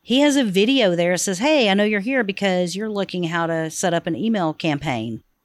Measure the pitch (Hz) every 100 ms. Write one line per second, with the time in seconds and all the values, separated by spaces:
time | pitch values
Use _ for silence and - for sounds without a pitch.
0 | - 247 294 277 226 185 214 269 202 175
1 | 175 180 - 180 269 311 214 202 208 208
2 | 202 269 202 196 202 180 175 185 220 202
3 | 185 180 170 170 165 165 160 - 185 170
4 | 175 156 220 214 165 151 165 143 147 120
5 | 113 110 - _